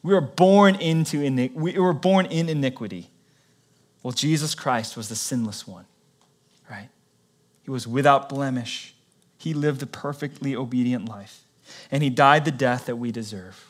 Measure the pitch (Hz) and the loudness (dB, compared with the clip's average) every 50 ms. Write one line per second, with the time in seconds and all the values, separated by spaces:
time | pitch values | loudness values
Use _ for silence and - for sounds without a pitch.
0 | - 160 196 185 156 123 - - 180 190 196 202 202 196 190 196 170 165 160 160 | 2 4 4 4 4 0 2 4 6 8 8 8 8 8 6 4 0 0 2 2
1 | 160 - - 147 143 139 131 127 127 127 127 160 156 175 185 190 185 185 170 131 | 0 0 0 -2 0 0 0 0 0 -2 -2 -4 -4 -2 0 2 2 2 2 2
2 | - 185 190 190 185 - - 165 165 165 156 147 139 131 127 - 117 101 92 90 | 2 4 4 4 2 2 0 -2 -2 0 -2 0 -2 -2 -4 -6 -10 -10 -10 -12
3 | 87 _ _ _ _ _ _ _ _ _ _ _ _ _ _ _ _ _ _ _ | -14 _ _ _ _ _ _ _ _ _ _ _ _ _ _ _ _ _ _ _
4 | _ 127 120 - - 151 160 151 151 156 - - - 139 127 117 110 - - 120 | _ -8 -6 -2 0 0 0 0 0 -4 -6 -6 -2 -2 -2 -2 -2 -6 -10 -12
5 | 110 104 113 107 - - 135 123 117 107 101 - - - 95 87 98 _ _ _ | -12 -10 -8 -8 -6 -4 -4 -4 -4 -4 -6 -10 -14 -16 -18 -20 -20 _ _ _
6 | _ _ _ _ _ _ _ _ _ _ _ _ _ _ 110 101 104 127 _ _ | _ _ _ _ _ _ _ _ _ _ _ _ _ _ -18 -18 -18 -20 _ _
7 | _ _ _ _ _ _ _ _ _ _ _ _ _ - 135 123 117 117 117 135 | _ _ _ _ _ _ _ _ _ _ _ _ _ -10 -8 -8 -8 -4 -2 2
8 | 139 143 139 135 - - 139 139 139 135 127 123 120 110 - - - - _ _ | 4 4 4 4 2 -4 -6 -4 -4 -2 -4 -4 -6 -8 -10 -12 -14 -16 _ _
9 | _ _ _ _ _ _ _ _ - 160 156 147 147 151 143 131 143 - - - | _ _ _ _ _ _ _ _ -6 -6 -4 0 0 0 -2 -2 -8 -12 -12 -10
10 | - 143 143 143 151 139 143 - 139 139 135 117 131 117 123 127 123 123 123 120 | -8 -8 -8 -6 -8 -10 -10 -8 -6 -6 -4 -4 -6 -2 0 0 0 0 0 -2
11 | 95 113 110 101 101 - - - _ _ _ _ _ - - - - - - 139 | -4 -10 -12 -14 -16 -18 -20 -20 _ _ _ _ _ -20 -20 -20 -12 -6 -2 0
12 | 151 139 123 131 143 139 147 156 147 160 139 120 131 123 123 123 - - 120 120 | 0 0 2 4 6 6 6 6 4 0 -2 0 0 0 0 0 -4 -6 -6 -6
13 | 120 120 110 117 113 104 107 98 92 92 - - - | -6 -6 -6 -6 -8 -10 -12 -14 -14 -16 -20 -20 -20